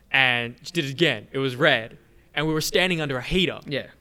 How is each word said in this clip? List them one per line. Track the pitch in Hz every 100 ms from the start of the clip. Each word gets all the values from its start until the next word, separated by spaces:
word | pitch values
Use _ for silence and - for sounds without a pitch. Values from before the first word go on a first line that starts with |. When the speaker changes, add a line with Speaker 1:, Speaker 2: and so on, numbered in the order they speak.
| _
Speaker 1:
and | 135 131 120 117 120
she | -
did | 170
it | 139
again. | 135 165 113 92
It | 131
was | 135 123
red, | 156 123 113 - _ - _
and | - 156
we |
were | 156
standing | - 190 185 170
under | 147 131
a |
heater. | 120 180 160 104 -
Speaker 2:
Yeah. | 131 - -